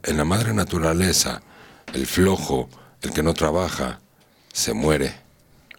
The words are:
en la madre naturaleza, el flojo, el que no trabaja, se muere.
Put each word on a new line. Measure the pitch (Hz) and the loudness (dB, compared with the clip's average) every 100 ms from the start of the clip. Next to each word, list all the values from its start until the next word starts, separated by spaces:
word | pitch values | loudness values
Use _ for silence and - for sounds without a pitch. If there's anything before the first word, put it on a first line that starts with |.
en | - 78 | -4 0
la | 80 | 2
madre | 98 117 | 2 0
naturaleza, | 107 87 90 80 82 92 82 - - - - - - - | 0 0 0 0 2 2 2 0 -4 -12 -20 -20 -20 -10
el | 67 65 | -6 -2
flojo, | - 95 95 - 67 62 - - - | 2 4 2 0 -2 -4 -10 -20 -12
el | - | -6
que | - | -2
no | 78 | 0
trabaja, | 80 78 80 90 71 65 - _ _ _ _ - | 2 2 2 0 -2 -6 -6 _ _ _ _ -12
se | - - | -6 -4
muere. | 110 143 - - - - _ _ - - | 0 2 2 0 -6 -20 _ _ -20 -20